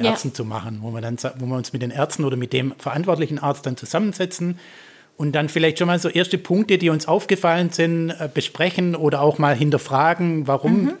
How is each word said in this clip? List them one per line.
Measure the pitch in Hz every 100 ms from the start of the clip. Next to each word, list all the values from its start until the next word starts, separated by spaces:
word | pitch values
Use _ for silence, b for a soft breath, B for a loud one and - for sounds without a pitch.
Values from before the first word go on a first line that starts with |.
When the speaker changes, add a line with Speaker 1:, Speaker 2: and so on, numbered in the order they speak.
Speaker 1:
Ja. | -
Speaker 2:
Ärzten | 220 139 117
zu | 110
machen, | 110 110 107
wo | 113
wir | 113
dann | 117 120
sa-, | 131 127
wo | 123
wir | 127
uns | 120
mit | 127
den | 123
Ärzten | 127 147 -
oder | 143 127
mit | 123
dem | 131 135 -
verantwortlichen | - 139 180 160 147 147
Arzt | 147 143 135
dann | 123
zusammensetzen | - 165 208 190 185 - 175 175 B B B B B -
und | 151
dann | 147 151
vielleicht | 165 160 156
schon | 175
mal | 175
so | 175
erste | 170 180 180
Punkte, | - 185 214 185
die | 170
uns | 151 -
aufgefallen | 185 - 185 170 170 175
sind, | 175 165 170 165
äh, | 165 151
besprechen | 147 - - 175 185 180 165
oder | 151 143
auch | 147 147
mal | 147 127
hinterfragen, | 147 139 - 135 156 175 175 160 139
warum | 139 151 226 262
Speaker 1:
Mhm. | 370